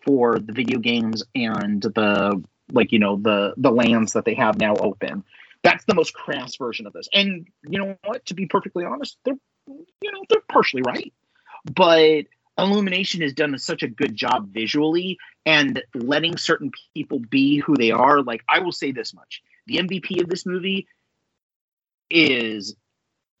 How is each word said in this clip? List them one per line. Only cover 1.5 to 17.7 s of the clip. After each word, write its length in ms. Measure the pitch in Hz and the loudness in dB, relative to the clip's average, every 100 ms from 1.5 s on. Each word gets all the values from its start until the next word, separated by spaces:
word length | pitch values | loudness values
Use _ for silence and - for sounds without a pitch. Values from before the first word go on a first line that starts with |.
| 104 104 101 | -2 -2 -2
the, 600 | 110 110 104 101 98 98 - _ - | -2 0 2 2 2 -2 -6 _ 0
like, 180 | 120 104 | 2 4
you 80 | 110 | 4
know, 160 | 101 101 | 2 2
the, 380 | 107 104 101 123 | 2 2 0 0
the 140 | 131 | 2
lands 420 | 117 117 113 107 | 4 4 4 2
that 120 | 113 | 0
they 100 | 113 | -2
have 240 | 113 110 104 | 2 2 2
now 160 | 107 | 0
open. 480 | 101 95 - 90 - - - - _ | 2 0 -4 -8 -8 -12 -20 -20 _
That's 220 | 175 - | 2 2
the 100 | - | 2
most 180 | 175 151 | 2 0
crass 440 | - - 131 135 - | -4 -8 -8 -8 -10
version 300 | 120 107 104 | -8 -8 -12
of 40 | |
this. 160 | - - | -16 -2
And 320 | 202 196 175 170 _ | 0 0 -4 -12 _
you 160 | - 196 | -8 -6
know 180 | 196 190 | -6 -8
what? 220 | 156 165 - | -10 -10 -10
To 80 | |
be 120 | 185 185 | -8 -2
perfectly 380 | 196 208 175 | -2 -2 -6
honest, 340 | 175 269 262 - | -6 -8 -10 -8
they're, 140 | 262 277 _ _ - | -6 -6 _ _ -20
you 440 | 285 349 _ 403 | -20 -20 _ -12
know, 120 | 392 - | -12 -2
they're 140 | 440 - | -2 2
partially 320 | - - 131 | 2 2 0
right. 320 | 127 - - - _ _ _ - | -4 -4 -10 -18 _ _ _ -18
But 600 | 131 131 175 165 156 156 - _ _ - | -6 2 6 8 6 4 -2 _ _ -2
Illumination 640 | 190 208 196 185 190 175 | 0 2 0 -2 -4 -4
has 100 | 147 | -4
done 240 | 135 151 131 | -2 -2 -2
such 280 | - 160 | -6 -6
a 40 | 143 | -6
good 280 | 110 135 107 | -4 -4 -2
job 360 | 117 127 98 | -2 -2 -4
visually 640 | 107 110 147 156 170 185 175 - _ 160 | -6 -2 0 0 0 -4 -8 -14 _ 2
and 340 | 151 139 120 - | 2 2 -2 -8
letting 420 | 127 120 151 165 - | -8 -2 0 -2 -4
certain 360 | - 160 139 - _ | -2 -2 -2 -10 _
people 280 | 156 143 143 | -12 -8 -8
be 380 | 117 139 139 147 | -2 2 2 2
who 180 | 160 | 2